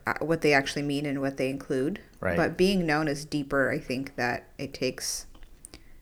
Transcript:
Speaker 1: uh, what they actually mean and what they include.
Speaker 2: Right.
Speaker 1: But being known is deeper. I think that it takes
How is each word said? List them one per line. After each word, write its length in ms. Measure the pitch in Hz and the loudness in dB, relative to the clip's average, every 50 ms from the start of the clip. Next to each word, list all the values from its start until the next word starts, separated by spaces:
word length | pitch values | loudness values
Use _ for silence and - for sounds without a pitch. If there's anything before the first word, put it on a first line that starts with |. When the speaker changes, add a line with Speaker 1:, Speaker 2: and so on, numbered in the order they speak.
| - | -4
Speaker 1:
uh, 80 | - - - | -2 -2 0
what 200 | 151 156 165 160 | 2 0 0 4
they 120 | 160 147 147 | 4 6 6
actually 300 | 139 139 - - 147 143 | 6 4 2 -4 -2 -2
mean 220 | 147 139 143 147 | -2 -2 -2 -2
and 140 | 143 135 139 | -2 -2 0
what 160 | 135 139 135 | -2 -2 0
they 120 | - 131 135 | 0 -2 -2
include. 500 | 135 135 - - 139 131 135 170 208 - - - - - | -2 -6 -4 -2 0 0 0 0 -2 -4 -10 -18 -12 -4
Speaker 2:
Right. 180 | - 92 85 | -2 0 2
Speaker 1:
But 200 | 170 156 - 165 | 2 2 2 4
being 280 | - 180 196 202 185 170 | 4 4 4 4 2 2
known 220 | 156 147 156 156 | 2 2 2 2
is 180 | 151 147 147 156 | 0 -2 -4 -6
deeper. 460 | - 156 147 139 139 143 139 131 120 | -4 -4 -4 -2 0 2 2 4 2
I 80 | 131 156 | 2 -2
think 360 | - - 123 131 139 - - | -2 -4 -4 -4 -4 -6 -4
that 320 | 127 120 120 117 110 - - - | -2 -2 -2 -2 -4 -8 -14 -10
it 160 | - 143 135 - | -10 -10 -10 -4
takes 520 | - 131 127 127 - - - - - - - - - - - - - - - - - - - - - | -2 -2 -2 -2 -4 -6 -6 -6 -6 -10 -14 -18 -18 -18 -20 -20 -20 -20 -20 -20 -20 -20 -20 -20 -20